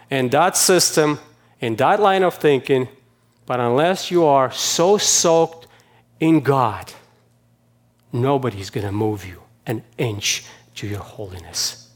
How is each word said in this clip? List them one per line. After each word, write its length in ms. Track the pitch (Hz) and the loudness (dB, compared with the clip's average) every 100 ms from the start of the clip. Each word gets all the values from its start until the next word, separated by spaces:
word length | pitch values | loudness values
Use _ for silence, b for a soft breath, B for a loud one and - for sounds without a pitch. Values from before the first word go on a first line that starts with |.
| B | B
and 200 | 139 127 | -2 0
that 260 | 139 180 - | 2 2 2
system, 640 | - 175 - 165 151 147 - _ b b | 2 4 2 2 0 -2 -10 _ b b
in 160 | 120 110 | -6 0
that 240 | 139 208 | 2 2
line 220 | 202 190 | 2 2
of 120 | 180 | 0
thinking, 540 | - 151 135 - 135 127 - _ _ _ _ - | 2 2 2 2 -2 -2 -12 _ _ _ _ -8
but 140 | 123 | -2
unless 500 | 120 127 170 190 - | 0 2 0 -2 -2
you 140 | 175 | 2
are 260 | 156 139 127 | 4 4 2
so 460 | - - - 175 208 | -2 -4 0 2 2
soaked 680 | - - 170 165 165 - - b b b b - | 2 2 4 4 2 -4 -20 b b b b -2
in 200 | 160 156 | 2 2
God, 520 | 127 139 117 95 - - _ _ _ _ _ _ _ _ _ _ - | 2 0 0 -4 -14 -20 _ _ _ _ _ _ _ _ _ _ -10
nobody's 580 | 123 135 139 127 98 95 | -4 0 0 -2 -6 -10
gonna 220 | 113 101 | -8 -6
move 340 | 104 110 104 92 | -4 -4 -4 -12
you 160 | 87 _ _ - | -18 _ _ -8
an 160 | 113 - - | -8 -10 -8
inch 460 | 120 101 - - B B B - | -6 -4 -6 -6 B B B -12
to 100 | 104 | -10
your 140 | 104 | -10
holiness. 920 | - - 98 92 87 - - - - | -12 -16 -14 -14 -12 -8 -8 -10 -20